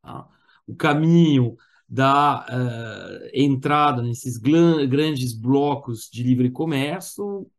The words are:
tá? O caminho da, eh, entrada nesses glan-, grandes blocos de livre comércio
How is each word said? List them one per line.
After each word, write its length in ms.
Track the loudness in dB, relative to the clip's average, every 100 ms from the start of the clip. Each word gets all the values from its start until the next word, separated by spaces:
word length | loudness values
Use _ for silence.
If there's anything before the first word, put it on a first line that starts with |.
tá? 260 | -16 -18 -18 _ _ _ -20
O 80 | -2
caminho 800 | 0 2 4 6 6 4 2 -4 _ _ _
da, 560 | 0 2 4 2 0 -6
eh, 800 | -4 -4 -6 -12 -12 -14 -16 -6
entrada 680 | 0 2 2 0 2 2 0
nesses 360 | -4 -6 -8 -4
glan-, 500 | 2 4 4 4 2
grandes 460 | 0 0 -2 -6
blocos 760 | -4 0 2 2 -2 -6 -12 -12
de 100 | -6
livre 300 | 0 2 2
comércio 960 | -2 -4 -2 -4 -6 -12 -10 -8 -10 -14